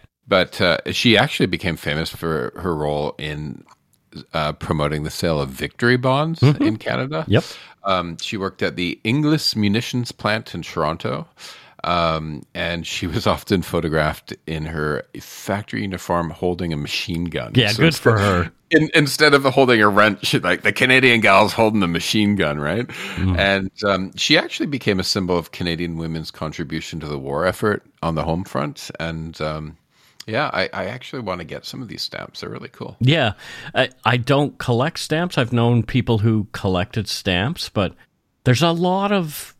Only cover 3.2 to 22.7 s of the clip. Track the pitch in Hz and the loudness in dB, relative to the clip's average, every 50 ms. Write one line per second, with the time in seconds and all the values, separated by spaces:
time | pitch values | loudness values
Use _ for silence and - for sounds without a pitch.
3.2 | 71 76 76 73 76 71 - - - _ - _ _ _ _ _ _ _ - 78 | -8 -8 -8 -8 -8 -10 -10 -12 -16 _ -20 _ _ _ _ _ _ _ -20 -20
4.2 | - _ - 80 76 76 76 - - - 90 76 73 73 76 76 73 78 - - | -14 _ -4 -4 -2 -2 -4 -4 -4 -2 0 0 0 0 -2 -2 -4 -6 -6 -2
5.2 | - 87 80 73 71 67 67 - 76 71 - - - 120 123 123 127 131 131 139 | -2 0 0 0 -2 -4 -6 -8 -8 -8 -4 0 2 2 2 2 2 0 0 0
6.2 | 151 160 165 - - 139 147 - 285 - - 107 - - 117 123 127 135 151 160 | 0 -2 -2 2 4 4 4 4 2 0 0 -2 -4 -4 -4 -4 -4 -4 -4 -6
7.2 | 160 - 98 135 - - - - - - - _ - 98 95 92 87 87 82 82 | -2 2 2 2 2 0 -10 -16 -20 -20 -18 _ -2 -2 0 0 0 -4 -6 -8
8.2 | - - - 101 95 95 - - 104 90 73 87 90 85 - - - 110 120 147 | -8 -8 -6 -4 -4 -6 -4 -2 -4 -4 -2 -2 -4 -4 -4 -4 -2 0 0 2
9.2 | 151 147 160 151 - - - 110 104 101 101 113 117 - - 123 120 - - - | 2 2 2 2 0 0 0 2 2 2 2 0 -2 -2 -4 -4 -4 -6 -8 -6
10.2 | - 107 104 113 107 - - 87 80 - - 87 78 73 82 85 - 113 127 147 | -2 -2 -2 -2 -4 -8 -10 -10 -10 -6 -4 -2 -2 -2 -2 -4 -4 -6 -6 -6
11.2 | 165 _ _ - - - - - - - _ - - - 87 87 85 82 80 80 | -8 _ _ -20 -20 -20 -20 -20 -20 -20 _ -8 -4 -2 0 2 2 2 0 -2
12.2 | 78 78 76 69 - _ - 85 85 85 85 85 82 - - - 101 90 78 117 | -4 -6 -10 -10 -12 _ -8 -6 -4 -4 -4 -6 -6 -8 -8 -6 -6 -4 -4 -2
13.2 | - 107 90 80 - - 107 92 82 - - 85 82 82 76 78 76 78 76 - | 0 0 0 0 0 0 0 0 0 0 -2 -2 0 0 0 2 2 0 -2 -4
14.2 | - - - - - - 80 78 78 78 80 78 76 76 76 - - _ - - | -10 -16 -16 -14 -10 -8 -6 -6 -6 -6 -6 -4 -4 -2 -4 -4 -6 _ -16 -18
15.2 | - - - - - - 98 101 104 - - 110 107 101 95 87 - - 90 87 | -18 -16 -18 -12 -6 -4 -4 -4 -4 -6 -6 -6 -6 -6 -6 -8 -4 -2 -2 -2
16.2 | 85 80 78 - - 90 90 85 92 85 80 73 71 - - - - - 85 82 | -2 -4 -4 -2 -2 -2 -2 -2 -2 -4 -4 -4 -4 -4 -6 -6 -4 -4 -4 -4
17.2 | 87 85 78 73 62 57 53 127 117 104 107 117 147 165 151 - - 123 113 104 | -4 -4 -4 -6 -6 0 2 2 2 2 2 4 2 2 2 4 4 4 4 4
18.2 | 98 104 95 87 87 85 - _ _ - 165 151 156 156 - 165 147 139 - - | 4 4 4 2 2 -2 -4 _ _ 2 4 4 4 4 4 2 2 2 2 4
19.2 | 151 151 143 139 135 135 123 139 135 123 123 110 107 104 101 101 104 107 101 - | 4 6 6 6 4 4 4 6 6 6 8 8 6 6 6 6 6 6 4 2
20.2 | - - - 120 - 90 90 - - 107 101 - 131 127 131 131 127 127 117 113 | -2 0 0 2 2 2 0 2 2 0 2 2 4 4 6 6 6 6 6 6
21.2 | 104 104 98 98 107 101 - - 113 110 110 107 95 85 85 85 - - - 110 | 6 8 8 8 6 6 4 4 4 4 4 4 2 2 2 0 -2 0 2 2
22.2 | 104 101 104 95 85 76 73 73 73 73 | 4 4 4 2 2 0 0 -2 -2 -2